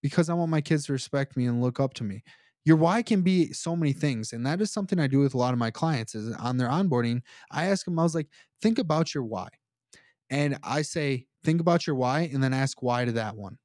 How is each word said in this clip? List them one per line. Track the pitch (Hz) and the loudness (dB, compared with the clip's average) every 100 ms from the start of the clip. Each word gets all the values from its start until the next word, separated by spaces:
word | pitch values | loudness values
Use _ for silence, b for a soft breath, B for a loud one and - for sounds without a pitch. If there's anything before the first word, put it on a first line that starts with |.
Because | 147 - 165 | 0 0 0
I | |
want | 170 170 | 0 0
my | 160 | 0
kids | 147 160 143 | 0 -2 0
to | |
respect | 135 - 139 139 - | -6 -2 -2 -2 -2
me | 123 | 0
and | 120 | 0
look | 123 120 | 0 0
up | 135 | -4
to | - | -2
me. | 110 98 - b b _ - | -8 -8 -14 b b _ 4
Your | 160 | 6
why | 165 208 | 6 2
can | 233 208 | 2 2
be | 180 185 165 | 4 2 2
so | - - | -2 -6
many | 170 156 | -2 0
things. | 135 147 120 110 | 0 -2 -2 -6
And | 117 | -4
that | 127 175 | -4 -2
is | 208 | -2
something | - 196 185 | -4 -2 0
I | 143 | 2
do | 135 | 4
with | 139 | 2
a | 127 | 2
lot | 123 | 0
of | 123 | 2
my | 113 | -2
clients | 113 160 143 113 | -2 -2 0 -4
is | 113 110 110 | -8 -8 -6
on | 120 127 | -2 0
their | 123 | 0
onboarding. | 147 196 123 117 120 - B B | 2 2 2 0 -2 -6 B B
I | - 175 | -4 0
ask | 190 - | -2 -2
them, | 165 | 0
I | |
was | 165 | 2
like, | 160 147 b b _ | 0 -6 b b _
"Think | 214 226 | 0 2
about | 185 156 165 | 0 2 0
your | 151 | -2
why." | 117 107 - _ _ _ _ b b b _ | -4 -6 -8 _ _ _ _ b b b _
And | 135 147 139 | -2 0 -2
I | - 139 | -2 -2
say, | 151 170 143 131 - _ | -2 -2 -2 -4 -6 _
"Think | - 165 | 0 2
about | 165 170 - | 4 2 2
your | 139 | 0
why," | 127 139 170 | 2 0 0
and | 135 | 0
then | 135 | 0
ask | 131 135 - | 2 -2 -2
why | 123 120 123 | -2 0 0
to | |
that | 117 107 | -2 -4
one. | 107 98 - | -8 -14 -14